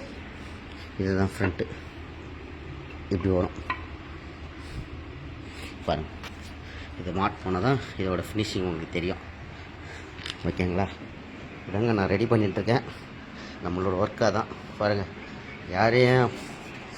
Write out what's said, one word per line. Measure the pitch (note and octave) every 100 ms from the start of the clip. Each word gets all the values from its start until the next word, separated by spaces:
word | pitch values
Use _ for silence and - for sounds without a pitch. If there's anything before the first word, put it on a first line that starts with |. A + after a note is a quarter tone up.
| - - - - - - - - - -
இதுதான் | F#2+ F#2+ F#2+ -
ஃப்ரண்ட்டு. | G2 - - - - - - - - - - - - - - - -
இப்படி | F#2+ F#2+ F2+
வரும் | F#2 - - - - - - - - - - - - - - - - - - - - - - - -
பாருங்க. | D#2 D2+ - - - - - - - - -
இது | F2+ F2+
மாட் | G#2 -
போனால் | F#2 F#2 A#2+
தான் | C3+ - -
இதோட | F#2+ F2+ F2
ஃபினிஷிங் | G#2 G#2 G2+ F2+
உங்களுக்கு | D#2+ D#2 E2+
தெரியும். | F2 F2+ - - - - - - - - - - - - E2+
ஓகேங்களா? | E2+ F2+ F2 F#2+ - - - - - - - -
இதாங்க | G2+ A#2 G#2+
நான் | F#2
ரெடி | G2 A2+
பண்ணிட்டுருக்கேன். | A#2 G2+ G2+ G2 B2+ - - - - - - - -
நம்மளோட | F2+ F2+ F#2+ F#2
ஒர்க்காக | G#2+ - A2 G2+
தான். | - - - -
பாருங்க, | G#2 G2+ E2+ - - - - - -
யாரையும் | F#2 A2+ B2 B2 B2+ A#2 - - - - - -